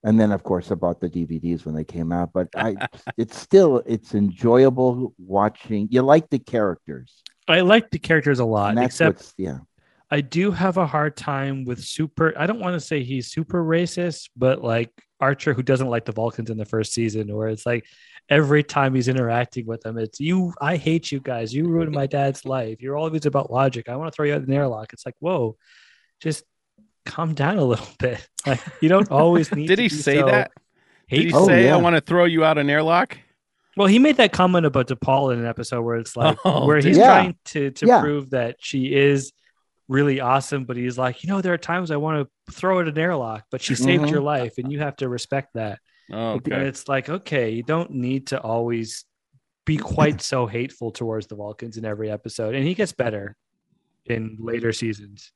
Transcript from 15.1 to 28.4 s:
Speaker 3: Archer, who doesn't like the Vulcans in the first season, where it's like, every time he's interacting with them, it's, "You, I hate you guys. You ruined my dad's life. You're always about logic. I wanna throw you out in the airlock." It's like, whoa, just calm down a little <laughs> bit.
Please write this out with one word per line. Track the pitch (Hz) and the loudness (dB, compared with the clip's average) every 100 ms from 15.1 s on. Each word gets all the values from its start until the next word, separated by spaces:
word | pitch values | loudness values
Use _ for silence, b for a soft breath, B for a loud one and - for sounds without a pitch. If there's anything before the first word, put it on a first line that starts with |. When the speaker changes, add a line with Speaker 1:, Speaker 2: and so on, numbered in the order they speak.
| _ | _
Speaker 3:
Archer, | 135 139 - | 0 0 -2
who | 123 | -2
doesn't | 127 131 131 | 0 0 2
like | 117 113 | -2 -4
the | |
Vulcans | 110 113 - 113 | -4 -4 -4 -8
in | 110 | -8
the | |
first | 104 110 107 | -4 -4 -4
season, | - 113 107 104 107 | -2 -2 -2 -6 -6
where | 110 | -4
it's | 110 - | -4 -4
like, | 120 - b b b _ | -4 -6 b b b _
every | 147 143 151 | 2 4 2
time | 147 - 135 131 | 2 0 0 0
he's | 123 | 0
interacting | 131 120 117 123 - 113 | 0 0 -2 -2 -8 -10
with | 113 | -10
them, | 110 113 | -10 -8
it's, | 110 - | -8 -6
"You, | 151 185 180 170 | -2 0 -2 -4
I | 143 170 | -4 -2
hate | 156 165 - | -2 -2 -4
you | 139 | -8
guys. | 131 120 110 | -6 -8 -6
You | 127 170 | -4 -2
ruined | 165 160 | 0 -2
my | 147 139 | -4 -4
dad's | 143 139 135 131 | -2 -2 -4 -6
life. | 131 113 110 | -6 -6 -10
You're | 127 143 | -8 -6
always | 160 156 147 | -4 -2 0
about | 139 - | 0 -2
logic. | 120 135 120 117 | 0 0 0 -10
I | 127 | -10
wanna | 160 | -10
throw | - 147 | -4 -2
you | |
out | 147 | -2
in | 131 | 0
the | 139 | 0
airlock." | 139 110 110 | 0 -4 -12
It's | - - | -16 -16
like, | - | -8
whoa, | 165 180 113 113 b b b b b _ | -4 -2 -4 -6 b b b b b _
just | 160 156 _ _ _ _ _ _ - | -8 -8 _ _ _ _ _ _ -14
calm | - 160 | -8 -6
down | 147 143 202 | -2 0 2
a | 135 | 2
little | 117 - | 0 -4
<laughs> | _ | _
bit. | 127 - - - | -6 -6 -12 -10